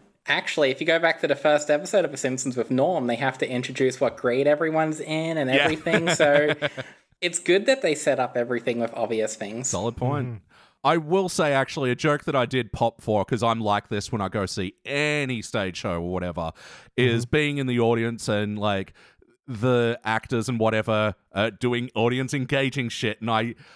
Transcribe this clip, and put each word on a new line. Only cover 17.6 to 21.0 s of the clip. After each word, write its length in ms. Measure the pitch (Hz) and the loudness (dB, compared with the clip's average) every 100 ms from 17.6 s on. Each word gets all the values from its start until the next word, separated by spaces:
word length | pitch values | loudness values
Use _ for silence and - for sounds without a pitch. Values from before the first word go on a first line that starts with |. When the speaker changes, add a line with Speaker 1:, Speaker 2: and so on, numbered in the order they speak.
| 131 | 0
Speaker 2:
the 140 | 120 | 2
audience 480 | 117 117 117 117 - | 2 2 0 -4 -2
and, 300 | 104 104 104 | -2 -2 -2
like, 340 | 104 98 95 - - _ _ _ - | -2 -2 -4 -14 -20 _ _ _ -12
the 520 | 113 123 123 117 117 | -2 2 4 2 0
actors 460 | 110 110 - 120 110 | -2 -2 0 -2 0
and 80 | 117 | 0
whatever, 540 | 110 110 107 107 | 2 2 0 2